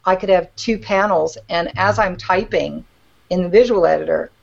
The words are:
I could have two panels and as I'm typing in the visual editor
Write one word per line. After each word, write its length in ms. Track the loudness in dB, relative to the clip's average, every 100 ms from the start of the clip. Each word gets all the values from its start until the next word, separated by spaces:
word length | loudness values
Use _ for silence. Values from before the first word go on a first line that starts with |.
I 100 | 0
could 140 | -2 2
have 260 | 2 2
two 240 | -8 -4 -4
panels 580 | -2 0 2 0 0 -6 -6
and 240 | -4 -4 -2
as 220 | 0 0
I'm 180 | -2 -4
typing 680 | -2 -2 0 -4 -4 -8 -16 _ _ _ _
in 120 | -4
the 60 | 2
visual 360 | 4 4 2
editor 460 | 2 2 0 -4 -4 _